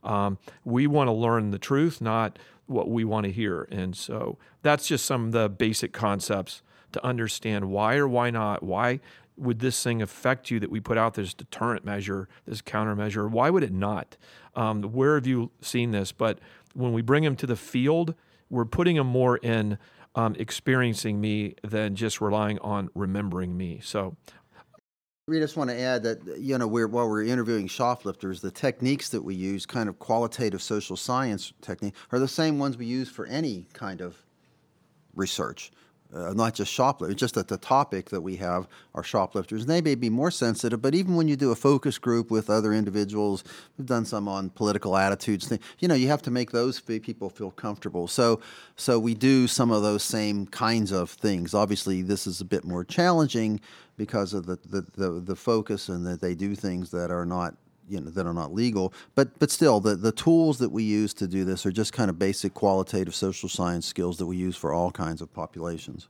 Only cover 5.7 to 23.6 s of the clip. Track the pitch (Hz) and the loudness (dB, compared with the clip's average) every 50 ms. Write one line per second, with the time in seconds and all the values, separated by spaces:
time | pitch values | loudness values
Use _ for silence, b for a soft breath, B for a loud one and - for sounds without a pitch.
5.7 | 110 - - - - - 113 107 101 98 87 - 104 98 92 - - - b b | 2 0 -2 -4 -4 0 0 0 0 0 0 -2 -2 -2 -2 -6 -10 -16 b b
6.7 | b b b b - - - 127 127 120 113 107 - - - 113 107 101 98 95 | b b b b -10 -4 -2 -2 -2 0 -2 -4 -4 -4 -4 -2 -2 -2 -2 -2
7.7 | 95 98 104 107 123 143 143 139 123 120 120 120 117 113 110 104 104 - - 95 | 0 2 2 4 4 4 2 2 2 2 2 2 0 0 0 0 -2 -2 -4 -2
8.7 | 92 95 117 123 123 135 B B B B B B B - 151 123 120 110 117 131 | -2 0 2 0 0 -2 B B B B B B B -6 -2 -2 -2 0 0 -2
9.7 | 123 - - 127 120 113 110 98 - - - 127 131 131 - - 123 113 104 - | -2 0 -2 -2 0 0 -2 -4 -6 -2 0 0 0 0 -2 -4 -4 -2 -2 -2
10.7 | - 110 101 - 120 113 110 113 107 - 101 90 - _ - - - - 113 120 | -4 -6 -4 0 2 2 2 2 0 -2 -6 -6 -8 _ -16 -16 -8 -4 -2 -2
11.7 | 117 98 - 104 104 101 98 98 98 98 95 - b b b - 113 107 - - | -2 -4 -4 -6 -6 -6 -4 -4 -4 -6 -6 -8 b b b -10 -10 -10 -10 -6
12.7 | - 107 107 107 104 101 104 107 101 110 104 107 113 113 123 151 175 190 156 107 | -2 -2 0 0 -2 -2 -2 -4 -2 -2 -2 0 2 2 4 4 4 4 2 2
13.7 | 92 92 98 101 104 95 - _ - _ B B B B B B B - 117 110 | 0 -2 -2 -2 -2 -4 -6 _ -16 _ B B B B B B B -2 -2 0
14.7 | 110 107 101 98 110 127 131 143 151 147 127 131 131 123 117 - _ _ - - | 0 -2 -4 -4 -2 2 4 4 4 4 2 2 0 0 0 -4 _ _ -14 -4
15.7 | - 123 120 120 110 101 98 - - _ 120 113 104 - B B B B B B | -2 0 0 2 0 0 0 -2 -2 _ 0 0 0 -2 B B B B B B
16.7 | _ 135 123 123 117 113 117 113 135 147 156 156 139 - - 131 127 110 - - | _ -4 -2 0 0 0 2 4 4 4 4 2 0 0 -2 -2 -2 -4 -4 -4
17.7 | - 127 123 139 156 165 170 165 165 b b b b b b b - 123 117 113 | -2 0 2 2 2 2 0 -2 -4 b b b b b b b -2 -2 -2 0
18.7 | - - 175 175 175 156 139 127 123 127 127 127 123 123 - 120 113 113 107 107 | 0 2 2 4 4 4 2 2 2 4 4 4 4 2 2 0 0 2 0 0
19.7 | 104 107 B B B B B B _ - 117 113 104 - 113 113 - - - - | -2 -4 B B B B B B _ 0 0 0 0 -2 -6 -6 -6 -6 0 2
20.7 | 131 131 123 120 113 - - 113 104 104 104 107 107 104 107 101 - - _ 110 | 4 4 4 2 0 -2 -2 -2 -2 0 0 0 0 0 -2 -4 -6 -10 _ -4
21.7 | 107 107 107 104 98 95 113 110 - - 107 104 101 107 107 104 104 101 - 101 | -2 0 0 0 -2 -2 -2 -2 -2 0 0 0 2 2 2 0 -2 -4 -4 -4
22.7 | 104 101 98 - - - 104 92 95 101 101 101 87 90 92 90 90 87 | -2 -2 -4 -4 -6 -4 -4 -2 -2 -2 -2 -2 -2 -4 -4 -4 -4 -4